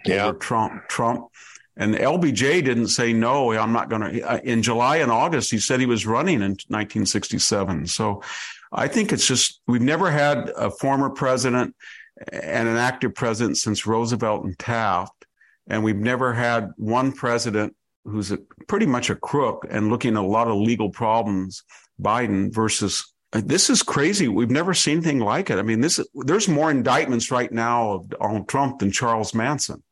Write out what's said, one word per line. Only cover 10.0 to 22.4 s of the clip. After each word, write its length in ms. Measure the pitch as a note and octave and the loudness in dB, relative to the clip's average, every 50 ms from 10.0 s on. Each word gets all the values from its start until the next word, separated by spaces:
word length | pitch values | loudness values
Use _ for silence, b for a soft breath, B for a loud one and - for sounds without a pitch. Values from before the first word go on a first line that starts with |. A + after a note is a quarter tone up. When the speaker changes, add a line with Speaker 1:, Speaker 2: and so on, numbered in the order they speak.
| G3 F3+ | 2 2
Speaker 2:
had 400 | D3 D3 C#3+ D3 D3 D3 - - - | 2 2 2 2 2 0 -2 -6 -4
a 140 | - A#2 G#2+ | -4 -4 -4
former 400 | - - - C3+ C#3 C3+ C#3 C3 | -4 -2 -2 0 2 2 0 -2
president 640 | C3+ - C#3+ C3 C3 B2+ A#2+ C3 A#2+ B2 A#2+ - - B B B B B B B B - - - | -2 -2 0 0 2 2 2 2 2 2 0 0 -4 B B B B B B B B -18 -16 -12
and 360 | - - - D#2 - A#2+ A#2 A2+ | -10 -8 -6 -4 -2 0 0 0
an 80 | A2+ | 2
active 380 | A#2 A#2+ B2+ C3 - C3+ A#2 G2 | 2 0 0 0 -2 -4 -4 -2
president 420 | - B2+ A#2 A2 G2+ A#2+ G2+ - | -2 -2 -2 0 0 0 0 0
since 300 | - - A2 G#2 G2 - | -2 -2 -2 -2 -2 0
Roosevelt 580 | G#2+ A2 A2+ A#2 A#2 A#2+ G#2+ A#2+ A2 G#2+ - - | 0 0 0 0 0 -2 -2 0 0 -2 -2 -4
and 140 | F#2+ F2 - | -6 -8 -6
Taft. 680 | - - A#2 A2+ A2 G2+ F#2 F2 F#2+ - - _ - _ b b b b b b _ - | -4 -2 -2 0 0 0 0 0 -2 -6 -10 _ -20 _ b b b b b b _ -4
And 160 | G2 A2 G#2+ | -2 0 0
we've 120 | A2 G#2+ | 0 0
never 360 | G2+ G#2+ A#2+ B2+ A#2+ C3 B2+ | 0 0 0 0 0 0 0
had 380 | A#2 A#2 B2 A#2+ A#2 A#2 G#2+ F2+ - | 0 0 0 2 0 0 -2 -4 -8
one 360 | - G#2+ G#2+ A2+ B2+ C3 C3+ | -6 -4 -2 0 0 0 0
president 640 | C3+ - - B2 A#2 A#2 A#2 A#2+ G#2 G#2+ G#2 - - _ _ _ _ _ - | -2 -2 -2 0 0 0 0 0 0 0 0 -2 -4 _ _ _ _ _ -12
who's 280 | A2+ G#2 G#2+ G2+ F#2+ | -8 -6 -6 -4 -4
a, 60 | G2+ - - - _ - - | -6 -6 -8 -10 _ -20 -8
pretty 200 | - G#3 G3+ A3+ | -4 0 0 2
much 240 | D#3 B2 B2 - - | 2 2 0 0 -2
a 40 | F#2 | -4
crook 500 | - - - - D3 C3+ A2+ G#2 - - - | -4 -4 -4 -2 0 0 0 -2 -4 -6 -6
and 200 | - G#2+ G#2 G#2+ | -2 0 0 0
looking 260 | A#2 A#2 A#2+ A#2+ A2 | 0 0 0 0 0
at 60 | G#2+ | 0
a 40 | G2 | 0
lot 220 | F#2+ G#2 A2 A#2+ A#2 | 0 0 0 0 0
of 80 | A2 | 2
legal 340 | G2+ G#2+ A2+ A#2+ G2+ A2 G2 | 2 2 2 2 0 0 -2
problems, 720 | - - A#2+ G#2+ A2 A#2 A2 G#2+ G2+ F#2 F#2 F#2+ F#2 - B B B B B B _ - | -2 -2 0 0 2 2 0 0 -2 -2 -2 -4 -8 -14 B B B B B B _ -4
Biden 500 | G2 G2+ A2 B2 B2 G#2+ G2+ F#2+ | -2 0 0 0 0 0 0 0